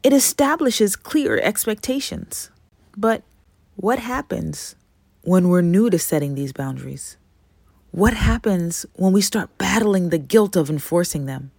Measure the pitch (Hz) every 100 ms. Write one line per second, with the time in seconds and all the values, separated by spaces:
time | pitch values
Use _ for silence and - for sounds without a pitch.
0 | 277 277 - - 277 330 277 220 208 -
1 | - 311 285 110 - 220 - 214 - 262
2 | - - - - - _ _ _ _ -
3 | 220 220 _ _ _ _ _ - 190 262
4 | 226 254 - - 160 147 - - _ _
5 | _ _ - 185 180 180 175 185 233 -
6 | - 156 143 139 139 131 135 131 131 135
7 | - - _ _ _ _ _ _ _ 170
8 | 214 226 233 226 226 185 170 170 - -
9 | 190 190 190 220 - _ 190 208 214 190
10 | 175 160 135 220 208 185 143 151 - 170
11 | 175 151 135 131 135